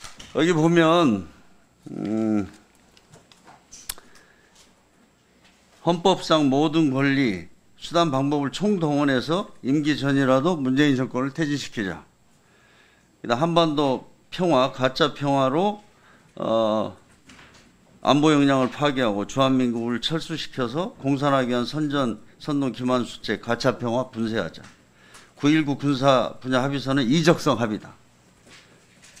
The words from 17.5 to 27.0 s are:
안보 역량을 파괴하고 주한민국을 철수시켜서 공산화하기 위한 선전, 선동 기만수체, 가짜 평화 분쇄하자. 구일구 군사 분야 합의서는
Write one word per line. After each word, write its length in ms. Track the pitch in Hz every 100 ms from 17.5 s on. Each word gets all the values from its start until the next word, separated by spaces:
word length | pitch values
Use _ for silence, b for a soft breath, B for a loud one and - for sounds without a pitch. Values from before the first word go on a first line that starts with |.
| B B _ _ _
안보 320 | - 143 156
역량을 380 | 147 139 135 123
파괴하고 560 | - 147 131 117 101 98
주한민국을 720 | 135 135 131 123 117 117 117
철수시켜서 960 | - 160 - 156 - 135 117 147 190
공산화하기 560 | - 135 139 143 135 123
위한 160 | 123 120
선전, 540 | 151 147 143 123 107 - -
선동 340 | - 143 135
기만수체, 680 | 117 127 127 117 - - 101
가짜 360 | 117 117 131 107
평화 320 | 120 123 127
분쇄하자. 540 | 113 113 110 82 - - - _ b b b b
구일구 420 | - 143 156 143 135
군사 600 | 143 131 139 131 85 -
분야 220 | 127 131
합의서는 420 | 135 139 127 139